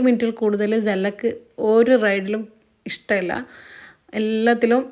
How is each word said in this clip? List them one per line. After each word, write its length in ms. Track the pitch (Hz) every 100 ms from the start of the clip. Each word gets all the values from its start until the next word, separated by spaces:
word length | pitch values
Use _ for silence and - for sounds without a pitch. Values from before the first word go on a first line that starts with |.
| 254
മിനിറ്റിൽ 260 | 233 226 226
കൂടുതൽ 300 | 214 208 208 220 208
ജലക്ക് 420 | 190 202 202 226 - - - 220
ഒരു 220 | 226 233 254 208
റൈഡിലും 380 | 196 190 220 214 _ _ _ -
ഇഷ്ടമില്ല. 420 | - - 202 180 - 254 - - - - _ _ 214
എല്ലാത്തിലും 600 | 214 220 233 233 233 247 262